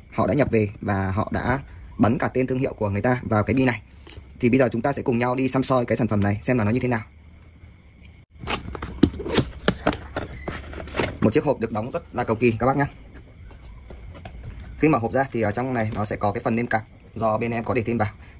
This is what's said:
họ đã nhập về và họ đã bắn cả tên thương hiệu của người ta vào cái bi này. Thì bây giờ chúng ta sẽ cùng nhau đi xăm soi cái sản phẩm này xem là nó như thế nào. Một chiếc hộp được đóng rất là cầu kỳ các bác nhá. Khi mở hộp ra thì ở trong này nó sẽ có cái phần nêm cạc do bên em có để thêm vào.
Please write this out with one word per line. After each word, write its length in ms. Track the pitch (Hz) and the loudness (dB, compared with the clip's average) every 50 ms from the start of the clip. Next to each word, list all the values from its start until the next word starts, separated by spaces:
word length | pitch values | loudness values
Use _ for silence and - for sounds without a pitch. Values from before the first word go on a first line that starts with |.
| - - - | -6 -6 -2
họ 120 | - 107 | 0 2
đã 80 | - 110 | 2 4
nhập 140 | - 131 113 | 2 2 4
về 180 | 113 110 107 98 - - | 4 2 2 0 -2 -4
và 300 | - 101 101 98 95 95 | -4 -2 0 0 0 0
họ 180 | 92 - - - - | 0 -2 -2 -2 -2
đã 240 | 92 - 110 127 139 143 - - - - - - - | -2 0 0 0 -2 -4 -8 -16 -16 -16 -10 0 2
bắn 200 | 113 107 120 - | 2 4 4 2
cả 100 | 139 120 | 0 0
tên 180 | - 127 131 | 0 0 0
thương 120 | 127 131 127 | 0 0 0
hiệu 160 | 135 - - | -2 -2 -2
của 160 | - 107 101 | -2 -2 0
người 120 | 98 104 | 0 2
ta 180 | - 123 127 127 | 2 2 2 2
vào 200 | - 113 110 107 | 0 2 2 2
cái 120 | 101 101 110 | 4 4 4
bi 100 | 135 131 | 4 4
này. 180 | 127 117 104 - - - - - - - - - - - - | 4 2 0 -6 -14 -20 -20 -20 -18 -16 -16 -18 -18 -2 0
Thì 80 | - 120 | 4 6
bây 100 | 113 131 | 6 6
giờ 100 | 131 117 | 6 4
chúng 100 | 113 113 | 2 0
ta 100 | 113 143 | 0 0
sẽ 100 | 143 - | -2 0
cùng 160 | 143 - 120 117 | 0 0 2 2
nhau 160 | 123 123 123 | 2 2 2
đi 140 | 131 131 131 | 2 2 2
xăm 140 | - 135 | 2 2
soi 220 | 127 - 135 127 120 | 2 4 4 2 4
cái 120 | - 113 | 2 2
sản 120 | 113 123 113 | 2 2 2
phẩm 140 | 110 104 | 2 2
này 180 | 98 101 101 107 | 4 2 2 0
xem 160 | - - 127 120 | 0 0 2 2
là 60 | - | 2
nó 60 | 104 | 2
như 100 | 113 127 | 2 2
thế 80 | 127 123 | 2 0
nào. 120 | 127 110 104 - - - - - - - - - - - - - - - - - - - - - - - - _ - - - - - - - - - - - - - - - - - - - - - - - - - - - - - - - - - - - - - - - - - - - - - - - - - - - - - - - - - - | 0 -2 -4 -8 -16 -20 -20 -20 -20 -20 -20 -20 -20 -20 -20 -20 -20 -20 -20 -20 -20 -20 -20 -20 -20 -20 -20 _ -18 -12 -6 -6 -6 -6 -6 -8 -10 -8 -8 -10 0 2 2 2 2 -2 -6 -2 -2 -2 -2 -2 -6 -4 -4 -4 -2 0 -2 -2 -2 -2 -6 -10 -8 -8 -8 -8 -10 -10 -10 -10 -10 -10 -10 -12 -12 -12 -12 -6 -4 -2 -2 -2 -2 0
Một 120 | - 110 | 2 2
chiếc 120 | 101 147 156 | 4 4 2
hộp 160 | 151 123 - | 2 0 0
được 120 | 110 110 | -2 -2
đóng 180 | 113 107 107 127 | -2 -4 -4 -4
rất 240 | - 170 - - - | -6 -6 -8 -6 -4
là 100 | 120 120 | -2 0
cầu 120 | 113 113 | 0 2
kỳ 180 | 107 127 120 110 110 | 2 4 2 4 4
các 80 | 117 | 2
bác 100 | 127 139 | 2 4
nhá. 100 | 143 139 135 - - - - - - - - - - - - - - - - - - - - - - - - - - - - - - - - - - - - - - | 2 0 -2 -4 -8 -18 -20 -18 -20 -20 -20 -20 -20 -18 -18 -18 -18 -18 -18 -18 -18 -18 -16 -16 -16 -16 -16 -16 -16 -16 -14 -14 -14 -14 -14 -12 -12 -14 -14 -2 2
Khi 80 | - 156 | 4 4
mở 100 | 151 120 | 4 4
hộp 140 | 110 110 | 2 2
ra 140 | 104 127 135 135 | 2 0 0 0
thì 80 | - 117 | 0 0
ở 100 | 110 104 | 0 0
trong 240 | 104 120 127 131 131 | 0 0 -2 -2 0
này 160 | 120 110 107 - | 0 0 0 -2
nó 100 | 95 104 | -2 -2
sẽ 120 | 104 104 | -2 -2
có 160 | - - 104 | -2 0 -2
cái 100 | 104 117 - | 0 0 -2
phần 120 | 123 113 | 0 0
nêm 100 | 117 120 | 0 0
cạc 180 | 120 - 110 110 - - - - - - | 0 0 -2 -2 -6 -14 -20 -20 -14 -6
do 240 | 110 113 113 107 110 | -2 0 0 0 0
bên 120 | 117 117 | 0 -2
em 140 | 117 117 110 | -2 -2 -2
có 100 | - - | 0 0
để 80 | 127 | 0
thêm 160 | 107 117 117 117 | 0 0 0 0
vào. 100 | 107 104 - - - - - | 0 -2 -4 -8 -16 -20 -8